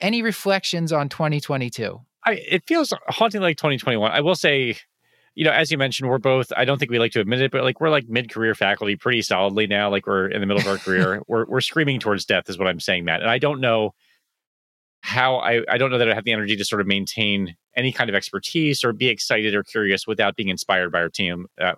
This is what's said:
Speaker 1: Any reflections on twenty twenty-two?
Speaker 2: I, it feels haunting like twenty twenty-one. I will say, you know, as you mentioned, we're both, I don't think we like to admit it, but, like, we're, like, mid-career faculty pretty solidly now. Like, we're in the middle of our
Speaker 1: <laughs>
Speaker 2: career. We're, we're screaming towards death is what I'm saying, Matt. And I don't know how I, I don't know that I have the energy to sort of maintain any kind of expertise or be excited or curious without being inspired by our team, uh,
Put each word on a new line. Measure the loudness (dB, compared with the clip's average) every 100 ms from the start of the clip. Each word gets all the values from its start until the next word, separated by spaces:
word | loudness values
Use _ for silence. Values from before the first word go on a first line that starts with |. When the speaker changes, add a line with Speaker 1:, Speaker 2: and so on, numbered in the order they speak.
Speaker 1:
Any | -2 0
reflections | -2 -2 0 0 0 -2 0
on | 0 -2
twenty | -2 0 0
twenty-two? | -2 -4 -4 -4 -6 -6 -16 _ -2
Speaker 2:
I, |
it | -2 0 -2 0
feels | 0 0 -4 -4
haunting | 0 2 2
like | 0 0
twenty | 0 0
twenty-one. | 0 2 2
I | 2
will | 2 2
say, | 2 2 0 -4 -10 _ _ _ _ -2
you | 2
know, |
as | 4 2
you | 2
mentioned, | 0 0 0
we're | 0
both, | 2 2 0 0
I | 0
don't | 0
think | 0
we | 0
like | 2
to | 0
admit | 0 2
it, | 0
but, | 0
like, | 0 0
we're, | 2
like, | 2 0
mid-career | -4 -4 -2 0 2
faculty | 0 0 -2 -2
pretty | 0 0
solidly | 0 2 2 2 0
now. | 0 2
Like, | 0 0
we're | 0 0
in | -2
the | 0
middle | 0
of | 0
our | -2
Speaker 1:
<laughs> |
Speaker 2:
career. | 0 2 2 0 -2
We're, | -2 0
we're | -2
screaming | -2 0 0 0
towards | -2 -2 0
death | 0 0
is | -2
what | -2
I'm | -2
saying, | -2 -2 -2
Matt. | -2
And | 0
I | 0
don't | 0 0
know | 0 2 0 -4 _ _ _ _ _ _ _ _ _ _
how | -6 0 2 2
I, | 2 0 0
I | 0
don't | 2
know | 2
that | 4
I |
have | 2 2
the |
energy | -2 0 -2
to | -2
sort | -2
of | 0
maintain | 0 -2 -2 0 0 -4 -8 _ -4
any | -2
kind | 0 0
of | 0
expertise | -2 -8 -4 0 0 2
or | 0
be | 2 0
excited | 0 0 0 0 0
or |
curious | -2 -2 0 0 0
without | 0 0 0
being | -4
inspired | -4 0 0 0
by | 0
our | -2
team, | -2 -4 -4 -8 -4
uh, | -4